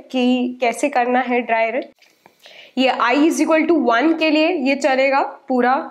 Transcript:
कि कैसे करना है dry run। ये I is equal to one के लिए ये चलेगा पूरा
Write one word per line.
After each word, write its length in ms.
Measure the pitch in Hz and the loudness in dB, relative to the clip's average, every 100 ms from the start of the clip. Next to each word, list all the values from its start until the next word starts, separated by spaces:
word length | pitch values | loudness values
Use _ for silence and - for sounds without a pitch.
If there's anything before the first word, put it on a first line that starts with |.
| - | -4
कि 480 | 262 247 254 247 - | -2 0 0 -2 -2
कैसे 280 | 240 226 285 | -4 -2 -2
करना 320 | 269 240 247 | -2 0 0
है 200 | 247 247 | 0 -2
dry 280 | 226 226 226 | -2 -2 -2
run। 220 | 240 - _ _ _ _ _ - - - - | -4 -8 _ _ _ _ _ -20 -20 -10 -2
ये 140 | 262 | -2
I 200 | - 233 277 | 0 0 2
is 120 | 320 254 | 2 2
equal 240 | 311 320 311 | 2 2 2
to 80 | 330 247 | 2 2
one 320 | 233 302 320 | 2 0 0
के 100 | 320 | 0
लिए 180 | 302 320 359 262 | 2 0 0 -2
ये 80 | 269 | 0
चलेगा 440 | 277 262 269 269 349 - - | 0 2 2 0 -2 -8 -4
पूरा 260 | 254 240 269 - | 0 2 0 -4